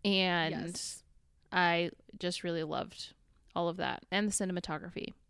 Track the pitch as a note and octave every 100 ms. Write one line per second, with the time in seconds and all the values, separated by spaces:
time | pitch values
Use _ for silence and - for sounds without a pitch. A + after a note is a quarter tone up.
0 | G3+ F#3+ F#3 F3 D#3+ D#3 E3 F3 - -
1 | _ - _ _ _ F3+ F3 E3+ E3+ -
2 | - - F3+ F3+ F3 E3 D#3 C#3+ - -
3 | - - _ _ _ - E3+ F3+ B2+ -
4 | - F#3+ G#3 - F#3+ F3 - D#3 F3+ -
5 | - - _